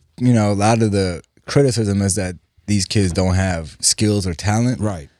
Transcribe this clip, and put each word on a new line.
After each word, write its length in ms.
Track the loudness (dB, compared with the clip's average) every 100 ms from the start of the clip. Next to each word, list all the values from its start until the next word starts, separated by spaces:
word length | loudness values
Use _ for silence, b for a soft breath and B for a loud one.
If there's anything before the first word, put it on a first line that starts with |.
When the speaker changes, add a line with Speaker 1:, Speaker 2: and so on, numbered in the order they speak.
| _ -2
Speaker 1:
you 140 | 2
know, 200 | 4 2
a 20 |
lot 260 | 2 2 2
of 100 | 2
the 300 | 0 -2 -4 -12 _
criticism 560 | -2 2 2 2 0 0
is 140 | 0
that 220 | -2 -4 -8 _ _ -2
these 200 | -2 0
kids 260 | 0 0
don't 220 | 0 0
have 420 | 0 0 -4 -8 -4
skills 440 | -2 0 0 0 -2
or 60 |
talent. 480 | -4 -2 0 0 -2
Speaker 2:
Right. 300 | -4 -6 -12 _